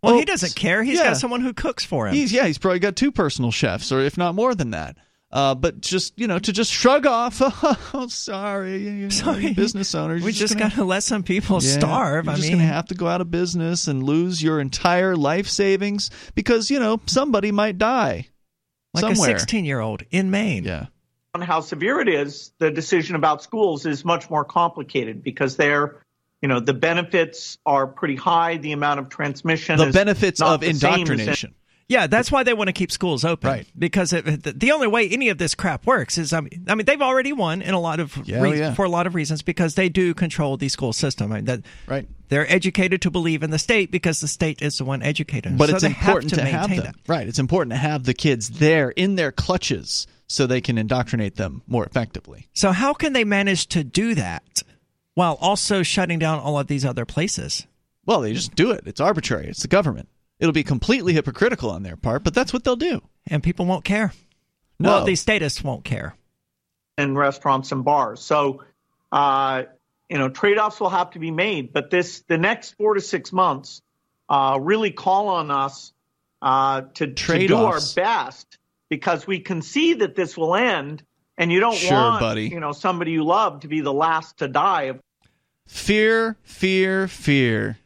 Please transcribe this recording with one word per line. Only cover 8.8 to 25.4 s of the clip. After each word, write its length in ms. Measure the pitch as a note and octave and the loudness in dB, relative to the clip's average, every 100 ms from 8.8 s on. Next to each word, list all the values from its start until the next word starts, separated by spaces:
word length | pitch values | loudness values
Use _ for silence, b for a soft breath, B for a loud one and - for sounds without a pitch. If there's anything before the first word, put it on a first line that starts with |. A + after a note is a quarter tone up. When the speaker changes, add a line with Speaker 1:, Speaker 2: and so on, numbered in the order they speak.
| G3+ | -6
Speaker 2:
you 180 | G3+ G3 | -6 -4
Speaker 1:
Sorry. 420 | G3+ D4+ G#3 D4 | -2 -2 -2 -2
Speaker 2:
business 400 | F#3+ G#3 G#3+ F#3+ | 0 0 -2 -4
owners, 280 | D#3+ D#3 E3 | -4 -2 -2
Speaker 1:
We 60 | F3+ | -2
Speaker 2:
you're 40 | |
just 80 | G#3 G#3 | 0 0
Speaker 1:
just 40 | G#3+ | 0
Speaker 2:
gonna 120 | G#3+ | 0
Speaker 1:
gotta 140 | A3 F#3+ | 0 0
let 180 | F#3+ | 0
some 180 | - G#3+ | 0 -2
people 380 | F3+ F3+ G#3+ F#3+ | 0 -2 2 2
Speaker 2:
Yeah, 160 | C3+ C#3+ | 2 2
Speaker 1:
starve. 480 | D3+ - - D3+ D#3+ | 2 2 0 0 -2
Speaker 2:
you're 80 | |
Speaker 1:
I 20 | D3 | -2
Speaker 2:
just 100 | D3+ | 2
Speaker 1:
mean, 100 | F3 | 4
Speaker 2:
gonna 100 | D#3+ | 4
have 160 | D3+ E3+ | 2 -4
to 80 | F3+ | -4
go 120 | E3+ | -2
out 120 | F3 | -2
of 80 | F3 | -2
business 580 | E3+ F3+ F3 E3 F3 - | -2 -2 -2 -2 -2 -2
and 140 | C3+ | -2
lose 380 | C3+ D#3 F3 F3 | 2 2 0 0
your 180 | D#3 D#3 | 0 0
entire 540 | C3+ - F3+ F3+ F#3+ F3+ | -2 0 2 2 2 2
life 300 | C#3+ E3+ G3 | 2 0 -2
savings 640 | - G3 F#3+ G3+ G3+ - B B | 0 2 2 0 -4 -6 B B
because, 380 | - G3+ A#3 A3 | -4 2 2 2
you 80 | C#4 | 0
know, 200 | A3 A3 - | 2 0 0
somebody 460 | C4 C#4+ A3 G#3 | 0 2 2 2
might 260 | G3+ G#3+ F#3 | 2 0 2
die 520 | G#3+ C4 E3+ F2+ - _ _ _ _ _ _ | 2 2 0 -2 -8 _ _ _ _ _ _
Speaker 1:
like 80 | D#3+ | -2
Speaker 2:
somewhere." 340 | G#3+ A3+ D3 G#2 | 2 4 4 2
Speaker 1:
a 40 | |
sixteen-year-old 640 | - A3+ D#3+ C3+ A2 G#2 - | 0 -2 0 -2 -4 -6 -2
in 200 | F3 F#3+ | 0 2
Maine. 320 | G3 G#3+ A#2 | 0 0 -2
Speaker 2:
Yeah. 220 | F#2 E2 - _ _ _ _ - | -4 -6 -8 _ _ _ _ -8
Speaker 3:
On 60 | |
how 180 | F3 E3+ | -2 -2
severe 380 | F3 D3+ F#3 C#4+ | -2 -4 0 2
it 100 | A#3 | 2
is, 420 | D#3 C#3+ C3+ - _ | 2 0 -6 -20 _
the 140 | D#3+ | 0
decision 440 | D3+ D#3 F3+ D#3 E3 | 0 0 0 0 2
about 280 | D#3 D3+ | 2 2
schools 420 | - A3+ G3+ D3 D3+ | -4 0 2 2 -4
is 180 | C#3 | -4
much 260 | E3 E3+ - | -2 -2 0
more 120 | D3+ | -4
complicated 760 | C#3 E3+ E3+ E3+ D3+ C3+ A2+ G#2 | 0 2 0 -2 -6 -4 -4 -8
because 360 | - B2+ | -10 -2